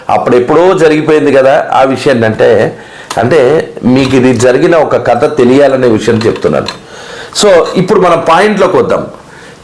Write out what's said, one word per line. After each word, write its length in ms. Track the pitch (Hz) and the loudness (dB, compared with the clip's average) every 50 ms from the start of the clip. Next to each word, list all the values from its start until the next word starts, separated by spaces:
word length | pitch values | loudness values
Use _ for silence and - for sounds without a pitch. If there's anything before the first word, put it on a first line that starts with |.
| - - | -6 -2
అప్పుడెప్పుడో 640 | - - - 131 123 123 123 127 151 156 175 185 190 | -2 -2 0 2 0 0 2 2 2 2 2 2 2
జరిగిపోయింది 600 | 151 165 156 156 156 147 - 156 151 143 143 - | 2 2 2 2 0 0 0 0 2 2 2 2
కదా 340 | 139 131 135 143 160 - - - | 2 2 2 2 0 -2 -2 0
ఆ 100 | 123 135 | 0 0
విషయాన్ని. 420 | 135 135 - - 147 131 117 113 | 0 -2 -2 -2 -2 0 0 0
అంటే, 520 | 110 104 - 123 123 - 98 123 160 - - - - - - - - - | -2 0 0 2 2 2 2 0 -2 -4 -10 -18 -20 -20 -20 -16 -10 -6
అంటే 560 | - 113 123 170 156 127 123 151 165 - - - - - | -4 -2 0 2 2 2 2 0 0 -2 -6 -10 -4 0
మీకు 320 | 120 127 135 135 127 135 | 0 2 2 0 0 0
ఇది 180 | 131 123 131 127 | 2 2 2 0
జరిగిన 420 | 110 120 127 123 139 160 180 175 | 2 0 0 0 2 2 2 2
ఒక 320 | 160 139 - 127 117 - | 2 0 0 -2 -2 0
కథ 300 | 127 117 117 117 113 - | 0 0 0 0 -2 0
తెలియాలనే 500 | - 123 120 131 139 143 135 135 127 127 | 0 2 2 4 4 2 2 2 0 0
విషయం 280 | 123 107 104 - 120 110 | 0 0 0 0 -2 -2
చెప్తున్నాను. 720 | 107 110 101 - - - - 71 65 57 - - - - - - - - - - - - - - - | 0 0 -2 -4 -2 -4 -2 -2 -2 -4 -6 -10 -16 -20 -20 -20 -20 -20 -18 -18 -18 -18 -12 -6 -2
So, 80 | 208 208 185 165 - - - | 2 2 4 2 2 0 -2
ఇప్పుడు 240 | 190 180 185 214 - | -4 -2 0 0 0
మన 140 | 180 175 170 | 2 2 0
పాయింట్లోకి 640 | - - 165 160 175 202 214 208 185 196 180 175 | 0 0 0 0 2 0 0 0 0 -2 0 0
వద్దాం. 300 | 131 101 90 95 - - - - - - - - - - - - - | 0 0 0 -2 -4 -4 -8 -14 -20 -20 -20 -20 -20 -20 -20 -18 -6